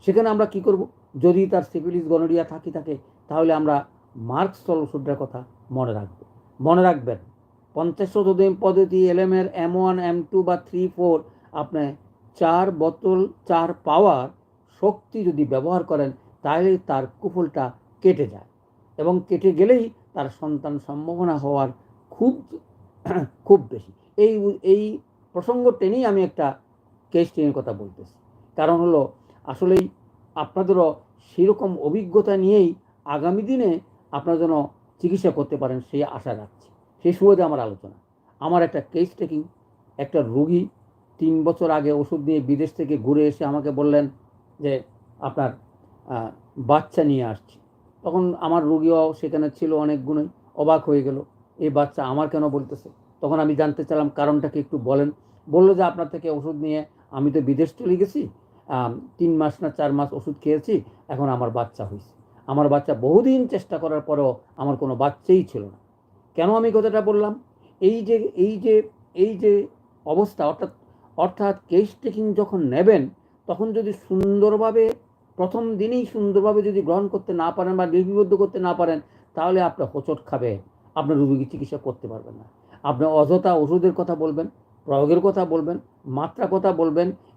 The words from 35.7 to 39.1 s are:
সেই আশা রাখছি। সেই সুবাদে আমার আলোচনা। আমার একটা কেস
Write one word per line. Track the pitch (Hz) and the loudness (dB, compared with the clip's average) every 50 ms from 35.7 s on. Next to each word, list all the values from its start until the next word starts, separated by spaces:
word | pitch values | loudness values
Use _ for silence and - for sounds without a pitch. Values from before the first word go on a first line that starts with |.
| 127 127 123 - | -6 -6 -8 -6
সেই | - 143 - | -6 -4 -4
আশা | - - 120 - 135 110 | -4 -6 -10 -10 -10 -10
রাখছি। | 107 104 101 _ _ _ _ _ _ _ _ _ _ - | -10 -12 -16 _ _ _ _ _ _ _ _ _ _ -2
সেই | 170 175 | -2 0
সুবাদে | 185 190 202 196 180 175 | 4 6 6 6 6 4
আমার | 160 151 135 | 2 0 -2
আলোচনা। | 120 110 98 95 - 95 - _ _ _ _ _ _ _ _ - | -4 -6 -8 -12 -16 -20 -20 _ _ _ _ _ _ _ _ -8
আমার | 139 160 175 175 170 | -4 0 2 2 2
একটা | 165 165 151 | 2 0 -4
কেস | 143 - - 165 175 180 | -8 -6 -4 -4 -4 -4